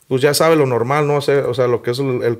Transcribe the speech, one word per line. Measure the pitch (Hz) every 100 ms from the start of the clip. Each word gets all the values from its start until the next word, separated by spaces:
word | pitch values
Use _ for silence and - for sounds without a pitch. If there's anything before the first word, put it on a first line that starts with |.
| _
pues, | 131
ya | 143
sabe | - 160 160
lo | 135
normal, | 117 117 143 147
¿no? | 147
O |
sea, | 139 139 127
o |
sea, | 123 123
lo | 117
que | -
es | 120
el, | 139 123
el, | 117